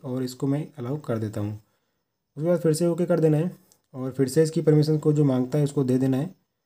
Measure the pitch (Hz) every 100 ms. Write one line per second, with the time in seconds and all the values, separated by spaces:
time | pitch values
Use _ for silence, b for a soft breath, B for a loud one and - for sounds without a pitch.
0 | 135 127 127 - 139 143 156 - 120 151
1 | - 113 107 107 104 107 - _ _ _
2 | _ _ _ - 160 175 165 156 170 165
3 | 170 170 156 151 180 - _ _ _ 131
4 | 131 127 131 156 156 165 156 151 151 156
5 | 156 147 147 127 127 151 143 147 127 127
6 | 135 131 170 - _ _